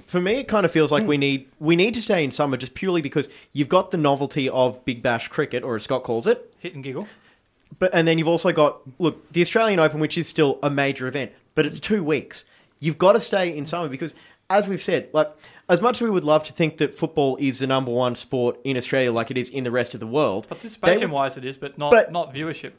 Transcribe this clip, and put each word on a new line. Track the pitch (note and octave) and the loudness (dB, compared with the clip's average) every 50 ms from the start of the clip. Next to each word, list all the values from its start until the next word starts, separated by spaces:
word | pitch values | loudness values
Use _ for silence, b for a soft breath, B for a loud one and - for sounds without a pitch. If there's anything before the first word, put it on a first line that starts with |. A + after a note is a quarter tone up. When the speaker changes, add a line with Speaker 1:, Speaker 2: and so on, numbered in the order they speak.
| - | -10
Speaker 1:
For | - - F3+ | -4 -2 0
me, | F3+ G3 A3+ | 0 0 0
it | C#4 B3+ - | -2 -2 0
kind | G#3+ G#3 F#3 | 2 2 2
of | D#3+ | 4
feels | - D#3+ D#3 C#3 | 4 4 4 4
like | D3+ C#3+ A3 | 4 2 2
Speaker 2:
Mm. | F3 | 2
Speaker 1:
we | D3 C#3+ | 2 2
need, | C#3 C#3 C#3 C3 C3 - _ - | 2 2 0 -2 -4 -10 _ -4
we | D3+ D#3 E3+ | 0 2 4
need | E3+ F#3 B3 A3+ | 4 2 2 0
to | A#3+ | -2
stay | G#3+ - G3+ F3 D3 | -2 0 0 0 0
in | C3 | 0
summer | - - D3 C#3 C3 | -2 -2 -2 -2 -2
just | B2 C3 B2 - | -4 -6 -10 -10
purely | - F#3+ F#3+ F3 E3+ | -6 -2 -2 0 0
because | C#3+ C3+ - D#3 - B B B B B | -2 -2 -2 -4 -4 B B B B B
you've | - C#3 C#3+ C3+ | -4 -4 0 2
got | F#3 F#3 F#3 F#3 | 2 2 2 2
the | - E3+ | 0 0
novelty | D3+ C#3+ C#3 C3+ C#3+ C3+ - D3+ C3 B2+ | 2 2 2 2 -2 -4 -4 -4 -2 0
of | - C3 B2+ B2 - - - | 2 2 2 2 0 -2 -6
Big | C#3 B2+ A#2 | -6 -6 -2
Bash | G#2+ B2 A#2 A#2 - - | -2 0 0 -2 -4 -4
cricket, | - - D3 - A#2+ B2 A#2 | -4 -4 -4 -2 -4 -4 -4
or | C3 A2+ | -4 -6
as | G#2+ - | -6 -4
Scott | - C3+ B2+ - | -4 -4 -4 -2
calls | - A2+ A#2 B2 G#3 | -2 -4 0 0 0
it, | B3 - - - _ _ | 0 0 -4 -10 _ _
Speaker 3:
Hit | - F3+ F3 | -14 -14 -12
and | C#3 C3 | -12 -12
giggle. | C#3 B2 D#3+ G#3 b b b b b b b b _ _ _ _ _ - - | -10 -10 -10 -10 b b b b b b b b _ _ _ _ _ -4 -2
Speaker 1:
But, | F#3 F#3 - | 0 2 2
and | E3+ E3 E3 | 2 4 4
then | E3 E3 | 4 4
you've | D#3 D#3+ | 4 2
also | E3+ D#3+ - F3+ | 2 2 2 2
got, | E3 D#3+ D3+ C#3+ - - - C3 B2 - | 4 4 4 2 2 -2 -12 -18 -6 -2
look, | F3 D#3 - - - - - | -2 -2 -2 -4 -8 -4 0
the | E3+ | 0
Australian | E3+ - - A3+ A3+ A3 G3 E3+ | 0 2 2 2 2 2 4 4
Open, | D#3 D3+ D3 D3+ | 4 2 2 0
which | D#3 D3+ - E3+ | -2 -2 -2 -4
is | D3+ - | -6 -2
still | - - D3+ C#3 C3 - | 0 2 2 2 2 0
a | C#3+ C#3+ | -2 -2
major | C#3+ C#3+ C#3 C#3 C3+ B2+ B2+ B2+ | 0 0 0 -2 -2 -4 -6 -6
event, | B2 C#3+ B2+ G#2+ b b b _ _ | -4 -4 -6 -8 b b b _ _
but | D#3 D#3 | 0 0
it's | D3+ E3 D3+ | 0 -2 -6
two | - - A3 G#3 D#3+ | -4 -2 -2 0 0
weeks. | D3 D#3 B2 - - - - b b b b b b b _ | 0 -2 -2 -2 -6 -14 -20 b b b b b b b _
You've | C#3+ D#3+ D3 - | -4 -4 0 4
gotta | F3 F#3+ - A3 | 6 6 6 4
stay | - - G#3 G3 F3+ F3 D3+ D3+ | 2 -2 -2 -2 0 -2 -4 -6
in | C#3 | -8
summer | - E3+ F3 E3+ C#3+ | -6 -6 -6 -6 -6
because, | C3 C3+ E3+ D3 b b b b b b _ - | -6 -8 -8 -10 b b b b b b _ 0
as | F#3 G#3 G3 F#3+ | 0 0 2 0
we've | F#3+ - | -2 -4
said, | - - F3 C3+ - - - | -2 -2 -2 -2 -2 0 0
like, | D#3 D3+ D3+ - B B B B B B - | 0 0 0 -2 B B B B B B 0
as | F3 D#3+ | 2 2
much | G3 B3 A#3 - | 4 2 0 0
as | A#3 | 0
we | A3+ | 0
would | G3+ F3 D3 | 0 0 2
love | D3 D#3 D#3 D#3 | 4 4 2 2
to | - - | 0 -2
think | - E3 D3+ D#3 - | 0 0 0 0 0
that | D3+ - - | -2 -2 -2
football | - E3 D#3+ - D#3 C#3 C3+ B2+ - | -4 -6 -2 0 0 2 2 0 0
is | C#3+ C3+ A#2+ B2 | -2 -2 -2 -2
the | C3+ C3 | -2 0
number | C3+ C3 C3+ B2 | 0 0 0 0
one | A#2 B2 B2+ B2 A#2+ | 0 0 0 0 -2
sport | - - - C#3 B2+ A#2+ A#2+ - - - | -4 -6 -4 -2 0 0 0 -2 -2 -4
in | C#3 C3+ C#3+ | -4 -4 -4
Australia | - - C#3+ C3+ B2+ A#2+ | -2 -2 0 0 2 2
like | A#2 A#2 A2+ A2+ | 0 0 -2 -2
it | B2+ B2+ | -4 -6
is | B2 - | -6 -6
in | - C3+ B2+ | -6 -6 -4
the | A#2+ | -2
rest | A#2 B2+ A#2 - - | -2 -2 -2 -2 -6
of | G#2+ | -10
the | A2 A2 | -8 -4
world, | A#2+ D3+ D3 A2+ F#2 G#2 A2 | 0 0 0 0 0 -4 -6
they | - | -8
Speaker 3:
Participation-wise | - - - A3 - - - F3 F#3+ A3+ G#3 E3+ D3 C#3 C#3 C3+ - C3+ | -12 -14 -14 -16 -12 -2 0 2 2 2 0 -2 0 -2 -2 -2 -4 -8
it | B2 | -10
is, | C3+ C3 - | -10 -10 -10
but | D3+ C#3 - D3 | -12 -12 -8 -6
not, | D3 D3 | 2 4
Speaker 1:
but | A#3 A3 F#3 - | 6 6 4 4
Speaker 3:
not | D#3+ F3 D#3 C#3+ C3+ | 0 -6 -6 -6 -8
viewership. | D3+ D#3 E3 D#3 - - B2 - | -8 -8 -8 -8 -10 -12 -16 -12